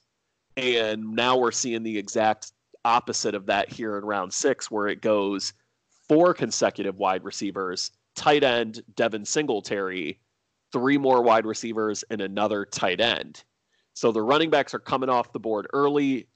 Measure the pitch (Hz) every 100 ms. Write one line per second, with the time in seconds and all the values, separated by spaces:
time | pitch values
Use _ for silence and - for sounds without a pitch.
0 | _ _ _ _ _ - 123 120 107 110
1 | 110 113 123 127 120 110 127 113 113 107
2 | 101 113 107 107 - - _ - 117 120
3 | 123 110 107 101 98 101 - - 110 101
4 | 104 101 92 - 143 123 - 107 104 87
5 | 117 107 98 98 - - _ _ _ _
6 | - 151 180 170 127 - 107 - 98 92
7 | 98 92 92 - 101 95 92 92 - -
8 | _ - 151 147 135 120 113 113 - -
9 | 117 110 104 156 147 107 - 104 95 92
10 | 78 - _ _ _ _ _ 131 131 143
11 | 135 127 120 113 110 107 117 110 107 101
12 | - 107 98 98 104 104 101 - 101 92
13 | 117 90 - - _ _ _ _ _ -
14 | 120 110 110 147 165 147 131 117 - 135
15 | 131 123 117 120 110 104 - 139 143 147
16 | 139 127 -